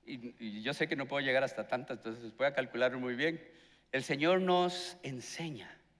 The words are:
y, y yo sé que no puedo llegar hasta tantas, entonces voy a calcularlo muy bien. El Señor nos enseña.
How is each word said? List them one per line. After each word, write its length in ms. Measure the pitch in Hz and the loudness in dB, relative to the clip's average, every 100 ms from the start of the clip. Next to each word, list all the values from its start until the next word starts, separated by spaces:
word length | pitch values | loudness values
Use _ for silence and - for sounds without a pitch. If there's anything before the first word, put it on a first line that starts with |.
y, 280 | - 131 120 - | -10 -10 -10 -10
y 220 | 113 104 | -8 -6
yo 120 | 110 | -4
sé 140 | 143 156 | -2 -2
que 80 | |
no 120 | 156 135 | -2 -2
puedo 180 | 139 | -2
llegar 180 | 135 131 | 2 4
hasta 240 | 135 - 107 | 2 -2 -2
tantas, 300 | 131 139 120 | -2 -4 -8
entonces 380 | 113 113 117 | -6 -8 -10
voy 120 | - 139 | 0 0
a 60 | |
calcularlo 460 | 139 127 120 127 127 | 0 -4 2 2 2
muy 160 | 127 | -2
bien. 260 | 120 151 165 - - - _ _ | 0 0 0 -8 -20 -20 _ _
El 120 | 131 | -2
Señor 380 | 135 139 156 185 | 0 2 4 6
nos 560 | 185 180 180 175 - - | 6 6 4 0 -8 -8
enseña. 680 | 135 127 117 - 165 131 92 - _ | -8 -8 -8 -6 -6 -6 -12 -18 _